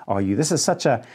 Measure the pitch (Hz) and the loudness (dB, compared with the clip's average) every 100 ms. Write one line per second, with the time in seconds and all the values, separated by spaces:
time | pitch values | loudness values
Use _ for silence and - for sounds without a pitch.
0 | - 98 98 101 156 160 - 175 160 117 | -4 -2 0 0 0 0 0 0 2 0
1 | - | -2